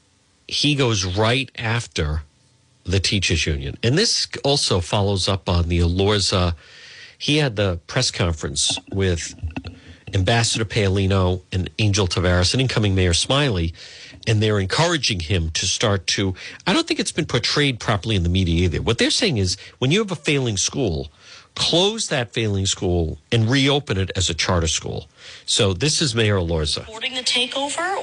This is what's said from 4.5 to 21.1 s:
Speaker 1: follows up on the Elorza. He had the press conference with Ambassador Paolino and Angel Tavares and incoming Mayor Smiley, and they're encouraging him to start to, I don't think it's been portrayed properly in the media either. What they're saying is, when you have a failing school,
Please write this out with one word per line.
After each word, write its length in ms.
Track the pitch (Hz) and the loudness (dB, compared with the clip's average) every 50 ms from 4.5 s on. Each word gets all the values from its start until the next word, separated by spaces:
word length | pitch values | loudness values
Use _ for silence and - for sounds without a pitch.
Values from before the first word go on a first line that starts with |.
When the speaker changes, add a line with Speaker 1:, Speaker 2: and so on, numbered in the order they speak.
| 143 135 - - 110 92 | 0 2 2 0 0 0
Speaker 1:
follows 480 | 87 - 113 104 98 101 101 92 - 104 | 0 0 0 0 2 2 0 0 0 0
up 200 | 95 87 - 98 | -2 -2 0 0
on 200 | 87 85 82 85 | 2 2 2 2
the 120 | 87 85 | 2 2
Elorza. 760 | 87 85 90 95 98 104 107 101 95 - 104 92 90 85 82 - - - - - - - - - - - - - | 2 2 4 2 4 4 4 2 2 2 2 2 2 0 -2 -4 -10 -20 -20 -20 -20 -20 -20 -20 -20 -20 -16 -8
He 200 | - - 147 151 | -2 0 2 2
had 180 | 147 127 101 | 2 0 0
the 240 | 104 101 95 87 82 - | 0 0 0 0 -4 -6
press 240 | - - 131 123 - | -4 -2 -2 -2 0
conference 680 | - - 98 85 82 - - 71 69 71 - - - - - - | 0 0 0 0 0 -2 -4 -6 -2 -2 -2 -2 -2 -4 -6 -6
with 420 | - 98 95 92 85 80 - - - - - 80 - - - - - - - - - - - - - | -2 0 0 0 0 0 -4 -8 -10 -8 -8 -8 -8 -8 -12 -12 -16 -18 -20 -20 -20 -20 -10 -4 0
Ambassador 500 | 101 92 117 117 117 113 - - 110 110 | 0 2 4 4 2 2 2 0 -2 -2
Paolino 800 | - - 117 101 95 92 101 95 95 98 95 92 90 92 90 - - | -2 0 0 2 2 2 2 2 2 4 4 4 2 0 -2 -4 -4
and 180 | - 92 85 - - - | -4 -4 -4 -4 -4 0
Angel 280 | 110 104 95 104 95 | 0 2 2 2 2
Tavares 480 | 85 - 101 85 90 90 90 90 - - | 0 0 0 2 2 4 4 4 2 2
and 60 | 127 | 0
incoming 340 | 135 120 - 127 104 101 95 | 0 0 0 0 2 2 2
Mayor 200 | 92 92 87 82 | 2 2 2 2
Smiley, 580 | - - - 131 143 147 131 98 87 82 80 - - - - - - - - - - - | 0 0 0 0 2 2 2 0 0 -2 -4 -4 -8 -16 -20 -20 -20 -20 -20 -18 -8 -2
and 160 | - 110 104 | 0 2 4
they're 160 | 110 107 104 101 | 4 4 2 2
encouraging 640 | 95 92 - - 160 175 - 147 110 - 110 87 | 0 0 0 2 2 2 2 0 0 -2 -2 -2
him 300 | 80 78 101 87 80 80 | -2 -2 0 0 0 -2
to 160 | 80 - 98 | -2 -2 -2
start 400 | 95 - - 123 107 101 92 - - | -2 -2 0 0 0 0 0 0 -2
to, 260 | - 110 101 95 92 - - - - - - | -2 0 0 -2 -2 -4 -10 -16 -14 -8 -2
I 60 | - | 0
don't 140 | - 330 330 | 2 2 2
think 140 | - 330 269 | 0 -2 -2
it's 120 | 214 - | -2 -4
been 140 | - 175 151 | -2 -4 -4
portrayed 540 | - - 120 - - - 151 147 139 123 - | -2 -2 -2 0 0 0 2 2 0 0 -2
properly 360 | - - 113 92 - 117 107 | -2 -2 -2 -2 0 0 0
in 60 | 92 | 0
the 60 | 85 85 | 2 2
media 360 | 90 95 95 85 82 85 92 | 2 2 2 2 2 2 2
either. 180 | 87 76 76 | 2 0 -2
What 160 | 69 101 117 - | 0 -2 0 0
they're 120 | 240 302 | 0 0
saying 280 | - - 254 196 135 101 | 0 0 0 0 0 0
is, 180 | 95 92 - - - - - - | 0 -2 -2 -6 -10 -16 -8 -2
when 120 | 127 131 | 0 2
you 100 | 175 214 | 2 2
have 120 | 226 190 | 0 -2
a 40 | 175 | -4
failing 400 | - - 156 147 139 127 117 101 | -6 -2 0 0 0 0 0 -2
school, 540 | 92 - - - 143 131 95 80 69 69 - | -2 -2 -2 -2 -2 -2 -2 -2 -4 -6 -8